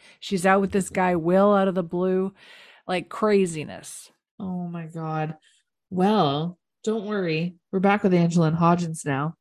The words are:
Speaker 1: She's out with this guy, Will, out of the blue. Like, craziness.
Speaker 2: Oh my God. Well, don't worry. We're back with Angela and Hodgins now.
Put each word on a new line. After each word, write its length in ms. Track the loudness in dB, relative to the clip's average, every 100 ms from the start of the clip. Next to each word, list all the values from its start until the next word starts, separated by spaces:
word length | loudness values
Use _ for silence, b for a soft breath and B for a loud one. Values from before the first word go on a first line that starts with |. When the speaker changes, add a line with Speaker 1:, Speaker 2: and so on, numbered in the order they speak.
| b b
Speaker 1:
She's 260 | -6 0 4
out 160 | 4
with 100 | 2
this 180 | -2 -2
guy, 260 | 0 0 0
Will, 380 | 2 4 4
out 140 | 4 2
of 80 | -2
the 80 |
blue. 500 | -4 -2 0 0 -2 -8 b b b b -6
Like, 220 | -6 -6
craziness. 1000 | -2 2 4 2 -2 -10 -14 -16 -20 -20 _ _ -14
Speaker 2:
Oh 280 | -10 -8 -8
my 180 | -10 -10
God. 500 | -10 -6 -4 -6 -8 _ _ _ _ _
Well, 680 | 0 2 4 2 0 -4 -8 _ _
don't 220 | -6 -4 -4
worry. 500 | -4 -2 -2 -4 -8 _
We're 80 | 0
back 240 | 2 2
with 100 | 2
Angela 340 | 2 4 4 2
and 100 | 2
Hodgins 480 | 2 2 -2 -6 -4
now. 300 | -4 -4 -8